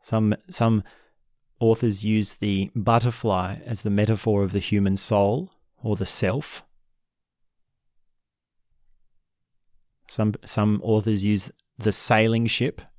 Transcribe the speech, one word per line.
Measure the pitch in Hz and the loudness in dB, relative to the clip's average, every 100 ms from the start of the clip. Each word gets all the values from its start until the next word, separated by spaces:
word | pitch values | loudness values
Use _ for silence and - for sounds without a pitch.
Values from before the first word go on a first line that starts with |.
Some, | - 113 107 107 - | -2 0 2 0 -6
some | - 117 110 - _ _ _ _ _ _ _ | 0 2 2 -2 _ _ _ _ _ _ _
authors | 113 113 117 98 | 2 2 0 -2
use | 104 107 101 | 0 0 0
the | - 104 95 98 117 | -4 -2 -2 -2 -4
butterfly | 104 117 120 117 113 95 90 - - | 0 2 0 -2 -2 -2 -2 -8 -10
as | 110 | -6
the | 107 | -2
metaphor | 101 107 110 117 101 | 0 2 0 2 0
of | 98 | 0
the | 98 | -2
human | - 104 98 98 | 0 0 2 0
soul | - 104 101 123 185 _ _ _ | 0 2 2 0 -6 _ _ _
or | 117 104 | -4 -4
the | 92 | -4
self. | - 92 131 - - _ _ _ _ _ _ _ _ _ _ _ _ _ _ _ _ _ _ _ _ _ _ _ _ _ _ _ _ _ _ _ _ _ _ _ | -2 -2 -2 -6 -14 _ _ _ _ _ _ _ _ _ _ _ _ _ _ _ _ _ _ _ _ _ _ _ _ _ _ _ _ _ _ _ _ _ _ _
Some, | - 107 101 | -2 -2 -2
some | - - 104 104 | -6 0 2 2
authors | 107 110 110 107 | 2 2 2 0
use | 101 104 - - _ - | 0 0 -2 -10 _ -4
the | 107 | -2
sailing | 98 - 110 113 117 117 | -2 2 2 4 2 0
ship | - 120 - - | 0 -2 -4 -20